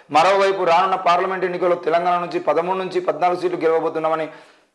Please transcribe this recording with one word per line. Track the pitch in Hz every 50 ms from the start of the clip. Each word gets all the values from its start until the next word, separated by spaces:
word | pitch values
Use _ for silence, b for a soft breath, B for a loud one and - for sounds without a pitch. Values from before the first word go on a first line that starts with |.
| B B
మరోవైపు | 143 151 170 185 196 196 196 196 190 190 185
రానున్న | 165 165 175 190 190 190
పార్లమెంట్ | 180 180 175 175 175 185 190 190 185 180
ఎన్నికల్లో | 180 175 175 180 180 175
తెలంగాణ | - - 156 160 170 175 180 175 175
నుంచి | 170 170 151 175
పదమూడు | 175 160 151 156 170 180 190 190
నుంచి | 190 180 - 185
పద్నాలుగు | 180 175 147 147 170 180 180 175
సీట్లు | - 180 175 160
గెలవబోతున్నామని | 151 160 160 165 160 165 156 160 156 160 160 160 156 151 B B B B B B B B